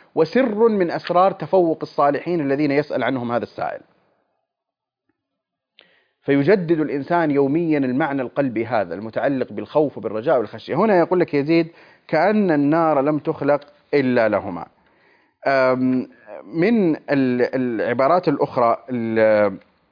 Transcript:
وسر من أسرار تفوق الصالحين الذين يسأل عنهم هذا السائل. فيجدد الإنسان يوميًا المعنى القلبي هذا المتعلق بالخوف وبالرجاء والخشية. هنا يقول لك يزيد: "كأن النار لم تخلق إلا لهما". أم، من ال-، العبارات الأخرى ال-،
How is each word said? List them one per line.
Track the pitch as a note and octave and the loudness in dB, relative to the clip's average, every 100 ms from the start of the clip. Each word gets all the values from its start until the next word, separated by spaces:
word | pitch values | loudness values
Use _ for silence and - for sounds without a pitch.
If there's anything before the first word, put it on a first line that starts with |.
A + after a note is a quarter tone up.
| _ | _
وسر | - D#3 A#3+ B3+ G#3 A3+ | -2 0 2 0 2 2
من | G#3 F3 | 2 0
أسرار | C#3+ - F3 F#3+ | -2 -2 2 2
تفوق | F3+ D#3 F#3+ E3+ D#3 | 0 0 2 2 0
الصالحين | - - C#3+ C#3+ - F3 | -6 0 2 0 -2 -2
الذين | C#3 C#3 D3+ | 0 0 0
يسأل | C#3 D3 A2+ | 0 -2 -2
عنهم | A#2+ C3+ A#2+ | -2 -4 -4
هذا | A#2 | -4
السائل. | G2 - E2+ - - _ _ _ _ _ _ _ _ _ _ _ _ _ _ _ _ _ _ _ _ _ _ _ | -4 -8 -8 -10 -16 _ _ _ _ _ _ _ _ _ _ _ _ _ _ _ _ _ _ _ _ _ _ _
فيجدد | - C#3 C#3 G3+ D#3+ E3 | -2 0 2 2 2 -2
الإنسان | D3 C#3 C3+ F3 E3 | -2 -4 -4 -2 0
يوميًا | C#3 C#3 D3+ E3+ D3+ | 0 0 0 0 0
المعنى | C3 B2+ D#3 C#3 | 0 -2 -2 -4
القلبي | A#2+ - C#3 A2+ A2+ | -6 -4 -4 -2 -2
هذا | A#2+ F2+ | -2 -4
المتعلق | E2+ A2 A#2 B2 C3+ - | -6 -8 -4 -2 -4 -8
بالخوف | G#2 G#2 D3 D3 - | -12 -4 -2 -2 -4
وبالرجاء | G#2+ G#2+ B2+ C#3 | -8 -6 -2 0
والخشية. | G#2+ A2+ - | -2 -8 -6
هنا | B2+ A3 F#3 | -2 2 2
يقول | E3 F#3 | 2 0
لك | E3 | 0
يزيد: | D3 C#3+ E3 E3 - - _ - | 0 0 0 0 -6 -20 _ -4
"كأن | D#3+ F3+ G#3+ G3 | 0 2 2 2
النار | D3 C#3+ D#3+ E3 D3 | 2 2 2 2 2
لم | C#3 D3+ | 0 -2
تخلق | E3 D3+ C#3 D3 - _ _ | -4 -4 0 0 -2 _ _
إلا | D3 C3 B2 A2 | 0 2 2 2
لهما". | G2+ F#2+ F2 - _ _ _ _ _ _ _ C#3 | 0 -2 -10 -12 _ _ _ _ _ _ _ -2
أم، | C3+ B2+ B2+ B2+ B2+ - _ - F2+ | 2 2 2 0 -2 -4 _ -20 -20
من | D2+ D#3+ F3+ A#3 F#3 C#3+ | -10 -2 2 2 2 0
ال-، | - C#3+ C3 B2 A#2+ | -2 0 2 2 0
العبارات | C3+ B2 A2 F#2+ A#2+ C3+ F3 F3+ | 0 -2 -2 -2 0 2 2 0
الأخرى | C#3+ C#3+ - A#2 A2+ - | 0 -2 0 0 0 -4
ال-، | B2 A2+ A2+ A2 G#2+ G#2 F#2+ _ _ _ | -6 -2 2 4 4 2 -2 _ _ _